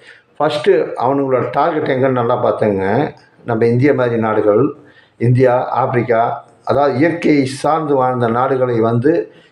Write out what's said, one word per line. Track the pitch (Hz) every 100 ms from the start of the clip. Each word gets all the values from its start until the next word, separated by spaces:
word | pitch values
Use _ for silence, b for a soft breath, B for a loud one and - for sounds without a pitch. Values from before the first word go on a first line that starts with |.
| B B B -
ஃபஸ்ட்டு | 147 - 208 175 - -
அவனுங்களோட | 117 139 135 127 113
டார்கெட் | 143 165 156 151 131
எங்கன்னு | 131
நல்லா | 127 120 123
பார்த்துங்க. | 117 107 107 98 95 113 151 - b b
நம்ம | 113 113 117
இந்தியா | 120 143
மாதிரி | 127 123 113
நாடுகள், | 110 107 104 101 - - b b b b
இந்தியா, | 117 123 123 123 -
ஆப்பிரிக்கா, | 117 127 123 117 113 120 - - -
அதாவது | - 123 143 123
இயற்கை | 165 170 - 147
சார்ந்து | 127 - 147 160 151
வாழ்ந்த | 139 127 123 120
நாடுகளை | 117 135 131 123 117
வந்து | 110 120 135 170 - B B